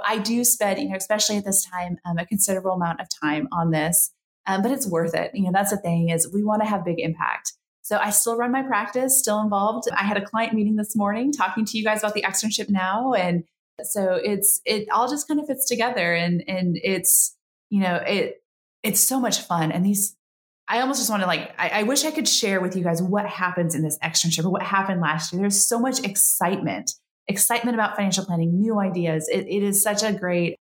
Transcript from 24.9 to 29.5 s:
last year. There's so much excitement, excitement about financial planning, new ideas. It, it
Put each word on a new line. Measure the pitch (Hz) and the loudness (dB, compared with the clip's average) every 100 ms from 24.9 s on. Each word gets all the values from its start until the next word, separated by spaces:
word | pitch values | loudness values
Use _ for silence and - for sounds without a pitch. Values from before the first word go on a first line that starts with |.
| 175 | 0
last | 156 165 - | 0 0 -2
year. | 180 | -2
There's | 202 202 - | 0 2 2
so | 233 | 2
much | 262 262 | 0 0
excitement, | 196 - - - 175 196 156 95 - - _ _ - | -2 2 2 2 2 0 -2 -2 -4 -8 _ _ -6
excitement | 202 - 233 247 226 | 0 2 2 0 0
about | 208 208 | 0 0
financial | 196 185 185 | 0 0 0
planning, | 170 165 180 | 0 2 2
new | 220 214 | 2 2
ideas. | 190 180 170 156 156 | 0 0 0 0 0
It, | 190 | -2
it | - | -2